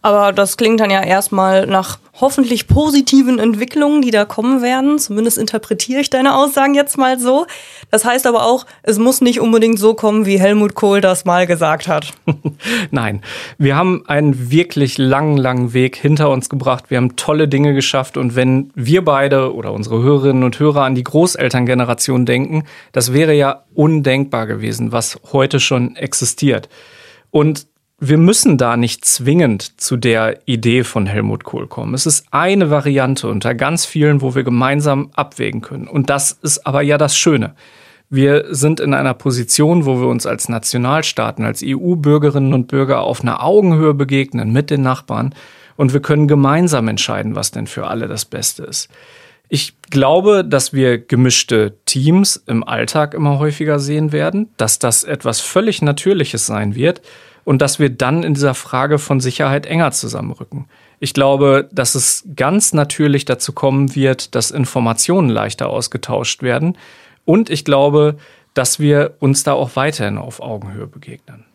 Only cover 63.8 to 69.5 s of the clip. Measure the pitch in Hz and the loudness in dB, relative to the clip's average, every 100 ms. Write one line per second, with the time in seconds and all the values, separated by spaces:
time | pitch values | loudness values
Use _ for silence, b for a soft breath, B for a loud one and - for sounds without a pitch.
63.8 | 139 139 135 131 - - 110 147 123 131 | 0 0 0 0 -4 -4 -4 -4 -2 0
64.8 | 117 113 - 180 147 110 104 - - - | -2 -2 0 2 2 0 -4 -6 -6 -4
65.8 | 117 - - 113 120 - 127 123 160 180 | -6 -8 -6 -4 -4 -4 -2 0 -2 -4
66.8 | b b b b - 185 226 147 151 139 | b b b b 2 2 2 -4 0 2
67.8 | 143 151 151 147 B B B - 127 - | 4 4 2 0 B B B -4 -2 0
68.8 | 147 143 151 - 135 135 - | 2 2 0 -2 0 0 0